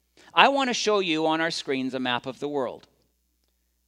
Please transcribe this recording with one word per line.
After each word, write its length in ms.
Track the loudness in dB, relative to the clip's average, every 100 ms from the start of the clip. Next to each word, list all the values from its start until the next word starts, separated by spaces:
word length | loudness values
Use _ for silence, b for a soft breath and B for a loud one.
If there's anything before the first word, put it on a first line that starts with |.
| _ B B
I 140 | 4 6
wanna 280 | 4 0
show 260 | 0 0 0
you 260 | 0 0 0
on 140 | 0
our 100 | -2
screens 420 | -4 -4 -4 -2
a 60 | -4
map 260 | -2 -2
of 140 | -4 -8
the 80 | -6
world. 400 | -4 -6 -8 -18 _ _ _ _ _ _ _ _ _